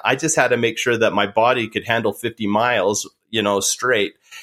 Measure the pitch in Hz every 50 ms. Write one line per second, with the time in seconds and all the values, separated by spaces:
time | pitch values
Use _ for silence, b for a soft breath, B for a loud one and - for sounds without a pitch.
0 | - 165 165 - 165 151 - 151 131 123 123 120 117 113 113 - - 127 120 110
1 | 113 104 85 101 101 101 - 110 113 123 127 123 113 110 - 113 110 117 113 113
2 | 110 104 98 - - 113 110 - 107 101 104 107 117 123 123 104 90 101 104 98
3 | - - - _ _ _ 110 110 104 101 101 98 95 - - - - 127 123 107
4 | 101 - - B B B B B